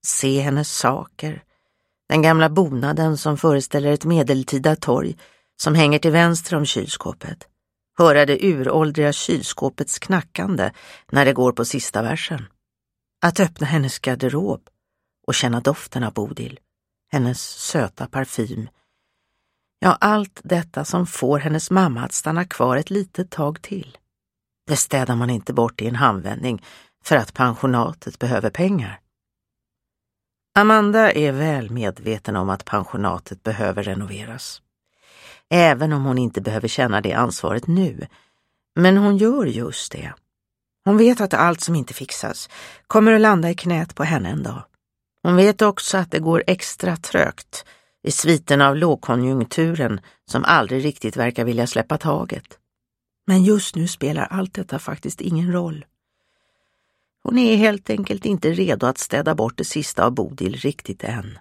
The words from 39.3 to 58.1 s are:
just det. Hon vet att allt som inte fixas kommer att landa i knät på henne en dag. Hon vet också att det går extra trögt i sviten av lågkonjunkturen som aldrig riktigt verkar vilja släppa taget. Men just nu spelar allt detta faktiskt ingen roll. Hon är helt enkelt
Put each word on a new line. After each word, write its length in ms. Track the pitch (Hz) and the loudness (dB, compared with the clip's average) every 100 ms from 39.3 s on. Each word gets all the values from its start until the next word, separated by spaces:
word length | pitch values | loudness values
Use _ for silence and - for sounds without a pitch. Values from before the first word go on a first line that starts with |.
| 277 180 | 2 -2
just 460 | 113 117 - - | -4 -6 -8 -12
det. 220 | - - - _ _ _ _ _ _ - | -12 -14 -14 _ _ _ _ _ _ 2
Hon 120 | 214 | 6
vet 240 | 233 240 | 6 6
att 120 | 196 | 0
allt 280 | 131 170 165 | 2 2 0
som 140 | - 165 | -2 -2
inte 180 | 123 | -4
fixas 560 | - 131 - - - - - - - _ | -10 -12 -8 -8 -10 -14 -18 -20 -20 _
kommer 260 | 220 220 | 4 6
att 80 | 220 | 6
landa 280 | 214 190 170 | 6 4 2
i 60 | 175 | -2
knät 400 | 175 170 170 - | -2 -2 -4 -4
på 80 | |
henne 260 | 151 156 90 | -2 -2 -2
en 140 | 78 | -6
dag. 200 | - 123 - _ _ _ _ _ | -6 -10 -16 _ _ _ _ _
Hon 140 | 175 180 | 2 6
vet 260 | 202 196 | 6 6
också 360 | 214 196 - 190 | 0 0 -4 -4
att 140 | 170 | -2
det 80 | 156 | -2
går 240 | 160 165 - | 0 0 0
extra 500 | 185 - - 180 165 | -4 -4 -6 -6 -6
trögt 680 | - - - - - - - _ _ _ | -4 0 0 -2 -18 -20 -20 _ _ _
i 80 | - | -6
sviten 500 | - 151 160 - 143 | -2 2 0 2 4
av 140 | 139 143 | 4 4
lågkonjunkturen 1300 | 170 131 - 120 127 135 117 - 165 165 123 104 _ _ _ | 0 0 0 0 0 0 -2 0 -2 0 -4 -4 _ _ _
som 180 | 123 | -2
aldrig 420 | - 165 107 131 147 | 4 4 4 -2 -2
riktigt 320 | - 110 - | -4 -6 -2
verkar 280 | 120 120 120 | -2 0 -2
vilja 220 | 117 120 | 0 0
släppa 300 | - 113 156 | -2 -2 -2
taget. 600 | 160 151 - 143 - - _ _ _ _ _ _ - | -2 -4 -4 -10 -12 -20 _ _ _ _ _ _ 2
Men 160 | 190 | 4
just 320 | 185 208 190 170 | 6 4 0 -4
nu 120 | 170 | -4
spelar 380 | - 139 151 - | -4 -4 -4 -4
allt 280 | 185 190 | -4 -6
detta 260 | - 185 143 | -8 -8 -8
faktiskt 420 | - 147 - - | -8 -10 -10 -8
ingen 300 | - 160 175 | -4 -2 -2
roll. 340 | 175 175 156 147 _ _ _ _ _ _ _ _ _ _ _ _ _ | -2 -4 -10 -16 _ _ _ _ _ _ _ _ _ _ _ _ _
Hon 140 | - 247 | -2 2
är 180 | 240 220 | 4 4
helt 340 | 214 208 - | 4 0 -4
enkelt 360 | 214 196 | -4 -4